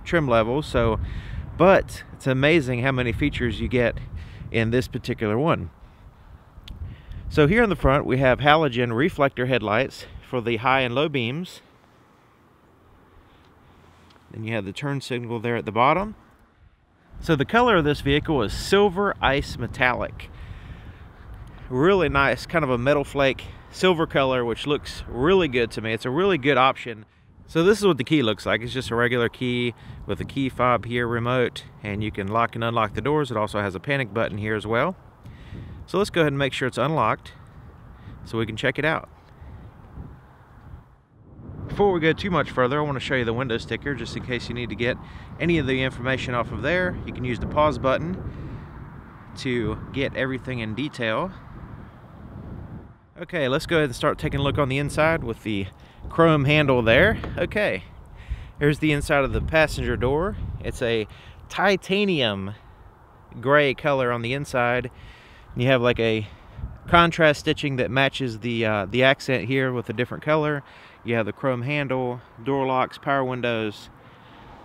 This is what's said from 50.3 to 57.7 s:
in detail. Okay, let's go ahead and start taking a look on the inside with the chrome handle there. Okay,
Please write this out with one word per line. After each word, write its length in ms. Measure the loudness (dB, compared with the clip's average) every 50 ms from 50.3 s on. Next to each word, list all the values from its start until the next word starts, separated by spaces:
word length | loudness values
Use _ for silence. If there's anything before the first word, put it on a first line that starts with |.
| -4 -6 -6 -6 -6 -6
in 160 | -6 -6 -4
detail. 580 | -4 -6 -6 -4 -4 -4 -2 -2 -2 -4 -6 -8 -12 -16 -16 -16 -16 -16 -16 -16 -16 -18 -18 -20 -20 -20 -20 -20 -20 -18 -16 -16 -14 -14 -14 -14 -14 -14 -14 -14 -16 -16 -18 -20 _ _ _ _ -16
Okay, 260 | -14 -6 -2 0 2
let's 200 | 2 2 0 0
go 100 | 2 2
ahead 80 | 2 2
and 100 | 2 0
start 240 | 0 0 0 0 2
taking 220 | -2 -4 -2 0
a 20 | 0
look 160 | 0 2 0
on 100 | 0 0
the 100 | 0 -2
inside 440 | -2 -2 0 2 2 2 2 0 -2
with 220 | -4 -6 -6 -4
the 220 | -4 -2 -2 -4 -6 -8 -16 -20 -20 -20 -16 -14 -8
chrome 360 | 4 6 6 6 8 6 4
handle 380 | 4 6 4 6 4 4 4 6
there. 360 | 6 8 8 8 6 4 0 -4 -6 -4 -4
Okay, 460 | -4 -2 -2 -2 0 0